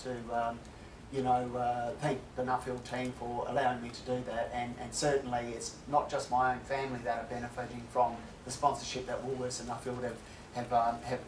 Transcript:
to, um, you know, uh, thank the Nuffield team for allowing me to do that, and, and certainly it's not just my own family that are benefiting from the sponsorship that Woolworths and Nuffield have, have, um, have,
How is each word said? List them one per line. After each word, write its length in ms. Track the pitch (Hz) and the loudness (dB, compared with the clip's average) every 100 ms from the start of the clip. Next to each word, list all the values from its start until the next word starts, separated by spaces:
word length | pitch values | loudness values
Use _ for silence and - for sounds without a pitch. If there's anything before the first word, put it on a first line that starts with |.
to, 60 | 127 123 113 117 117 | -4 -6 -2 0 0
um, 120 | 117 - - - - - | -2 -8 -14 -16 -16 -6
you 80 | 135 | 0
know, 280 | 127 127 123 123 | 4 4 4 0
uh, 360 | 123 120 120 - | 2 2 0 0
thank 180 | 147 127 - - | 0 0 -2 -2
the 80 | |
Nuffield 400 | 127 127 131 123 - | 2 2 0 -4 -4
team 220 | 123 127 123 | -2 -2 -2
for 260 | 120 120 120 | -4 -2 0
allowing 340 | 139 131 120 | 4 4 2
me 60 | 120 | -2
to 120 | - | -6
do 220 | 123 127 123 | -2 -2 0
that, 240 | 117 117 | -2 0
and, 200 | 120 120 120 | -2 -4 -4
and 120 | 123 | -6
certainly 460 | - 147 139 127 123 120 | 0 4 4 4 0 0
it's 220 | 113 - - 135 | -4 -6 -8 2
not 180 | 143 139 | 4 4
just 220 | 143 - | 0 2
my 220 | 123 127 | 4 4
own 60 | 123 | 4
family 380 | 117 135 135 123 | 0 -2 0 -2
that 160 | 120 117 | -2 -2
are 80 | 110 | -2
benefiting 500 | 123 120 127 123 123 120 | -4 -6 -6 -6 -6 -2
from 240 | 131 117 113 - - - | 4 4 2 -8 -12 -8
the 60 | |
sponsorship 540 | - 143 139 - 127 127 | 2 4 4 -2 -4 -2
that 180 | 123 127 | -2 -2
Woolworths 340 | 127 123 - | -2 -2 -4
and 100 | 117 | -4
Nuffield 320 | 120 131 123 | -4 -4 -2
have, 160 | 123 113 - - - 127 | -2 -4 -10 -14 -10 -6
have, 180 | 123 | 4
um, 280 | 120 117 120 | 6 6 2
have, 160 | - 123 | 0 -2